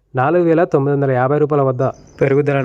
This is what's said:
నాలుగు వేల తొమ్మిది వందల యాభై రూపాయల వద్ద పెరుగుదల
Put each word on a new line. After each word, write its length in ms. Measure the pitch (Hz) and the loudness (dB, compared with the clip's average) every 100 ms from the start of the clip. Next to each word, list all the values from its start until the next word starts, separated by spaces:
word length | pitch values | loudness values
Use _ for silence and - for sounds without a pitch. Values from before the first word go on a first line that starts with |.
| _ 131 | _ -4
నాలుగు 200 | 131 175 170 | 0 0 2
వేల 140 | 160 175 | 2 2
తొమ్మిది 200 | 151 139 143 | 0 0 0
వందల 160 | 135 127 | 0 0
యాభై 180 | 131 147 | 0 0
రూపాయల 200 | 147 147 135 | 0 0 0
వద్ద 120 | 127 131 - - - | 0 -4 -6 -18 -4
పెరుగుదల 400 | 139 139 143 139 | 0 0 0 -2